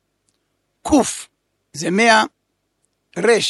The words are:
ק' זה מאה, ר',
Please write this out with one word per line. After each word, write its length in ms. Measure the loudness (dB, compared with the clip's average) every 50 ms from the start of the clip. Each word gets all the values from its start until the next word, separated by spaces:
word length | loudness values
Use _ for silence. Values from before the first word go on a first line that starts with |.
| _ _ _ _ _ _ _ _ _ _ _ _ _ _ _ _ -6 0
ק' 40 | 2 2 2 0 -4 -14 -16 _ _ _ _ _ _ _ _ _ _
זה 160 | -10 -8 -4
מאה, 340 | -2 0 2 4 4 2 2 -2 _ _ _ _ _ _ _ _ _ _ _ _ _ _ _ _ -12 -4
ר', 200 | 0 0 0 0 0 -4